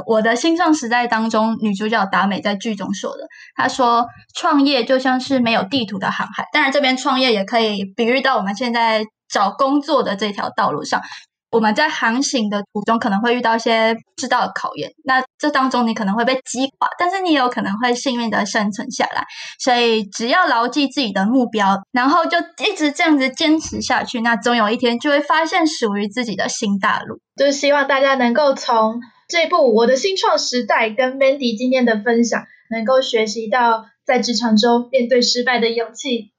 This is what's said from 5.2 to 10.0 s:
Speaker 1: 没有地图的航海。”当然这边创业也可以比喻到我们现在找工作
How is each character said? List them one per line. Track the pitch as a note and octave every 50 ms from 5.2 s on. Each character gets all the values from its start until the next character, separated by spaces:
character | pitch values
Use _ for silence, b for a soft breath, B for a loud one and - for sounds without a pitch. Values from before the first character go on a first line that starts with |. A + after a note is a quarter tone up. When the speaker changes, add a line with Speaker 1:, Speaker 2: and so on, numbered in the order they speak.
| B3+ - C4+ B3+
Speaker 1:
没 | A#3+ A3+
有 | A3+ G3+ -
地 | - C#4 C4+ A3+
图 | - G#3 F#3+
的 | G3 F#3+
航 | F#3+ - G#3
海。” | - - - - -
当 | - D4+ C#4+
然 | C4+
这 | C#4 C#4+
边 | C#4 C4 C4
创 | C4 - C#4+ B3+ B3+
业 | C4 B3+
也 | A3 G3 G3
可 | G3 B3 A3+
以 | A3+ G#3+ G#3 F#3+ G3 G3 -
比 | - A3+
喻 | A3+ B3+ C4+
到 | C4 C4+ B3+
我 | A3
们 | F#3+ G3 G#3
现 | - B3+ A#3+ A#3
在 | A#3 A3+ A3+ A3 G#3+ G#3+ G#3+ _ _ _ -
找 | - A#3 G3 F#3+
工 | G3 - C#4 C4+ C#4+ D4
作 | C#4+ D#4+ D4+ B3